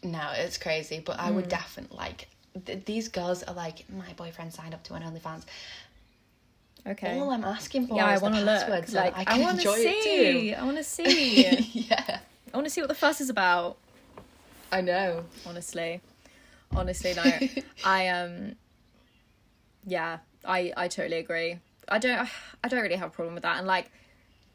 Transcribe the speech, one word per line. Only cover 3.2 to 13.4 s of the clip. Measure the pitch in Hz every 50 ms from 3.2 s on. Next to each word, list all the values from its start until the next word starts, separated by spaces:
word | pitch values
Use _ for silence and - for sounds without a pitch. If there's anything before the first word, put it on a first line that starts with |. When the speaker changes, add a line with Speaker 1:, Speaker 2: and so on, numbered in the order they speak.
| 175 175 180 180 -
Speaker 1:
are | - 180
like, | 175 170 165 165 - - -
"My | 196 196 180 175 170
boyfriend | - 175 170 165 - 165 165 165
signed | - 170 165 165
up | 156 -
to | - -
an | 165 165
OnlyFans." | 165 165 165 - 160 160 160 165 - - - - - - - - - _ - - _ _ _ _ _ _ _ _ _ _ _ _ _ _ - - -
Speaker 2:
Okay. | 202 - - 180 - 262
Speaker 1:
All | 277 285
I'm | 262 233 208
asking | 185 208 226 - - - 269 247 247
for | 226
Speaker 2:
Yeah, | 214 214 208
I | 202
Speaker 1:
is | 196
the | 185
Speaker 2:
wanna | 208 214 214
look. | 202 208 214 202
Speaker 1:
password | - - 202 175 170 -
so | 220
that | 190 185
Speaker 2:
Like, | 180 180 180
Speaker 1:
I |
Speaker 2:
I | 190 196 220
Speaker 1:
can | 247
Speaker 2:
wanna | 294 349 370 359
Speaker 1:
enjoy | 349 - 208 226
Speaker 2:
see. | - 349 381 427 440 427 403 381 226 - 269 254 220 208
Speaker 1:
it | 220
too. | -
Speaker 2:
I | 254
wanna | 254 277 311 302
see. | - - - 339 349 - 330 285 254 220 226 262
Speaker 1:
<laughs> | - 262 - 233 - - 240 233 -
Yeah. | 233 - - - - - - - - _ _ - -
Speaker 2:
I | 247
wanna | 285 302
see | - -
what | 320 269
the | 302
fuss | - - 285 311 -
is | 294 254
about. | 240 202